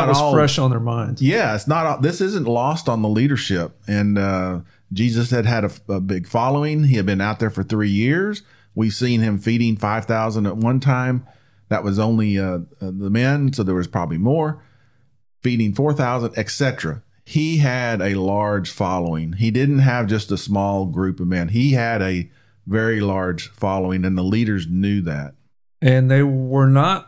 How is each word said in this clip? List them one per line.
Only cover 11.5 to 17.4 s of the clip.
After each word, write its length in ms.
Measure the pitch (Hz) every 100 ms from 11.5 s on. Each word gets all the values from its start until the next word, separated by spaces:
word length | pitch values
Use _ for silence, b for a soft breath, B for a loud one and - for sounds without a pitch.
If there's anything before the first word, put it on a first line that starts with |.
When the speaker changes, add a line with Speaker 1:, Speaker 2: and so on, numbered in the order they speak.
| b -
Speaker 1:
That 160 | 104
was 140 | 101 98
only, 400 | 110 113 107 98
uh, 200 | 95 90 85 -
uh, 100 | 95
the 180 | 95 98
men, 420 | 107 131 143 135
so 100 | 131
there 120 | 95
was 140 | 92 85
probably 300 | 98 82 82
more. 440 | 107 156 156 151 b b b b b _ _ _
Feeding 320 | 127 117 110
four 180 | 101 143
thousand, 400 | 143 127 123 117 -
et 140 | 104
cetera. 520 | - 139 127 80 73 - _
He 340 | - -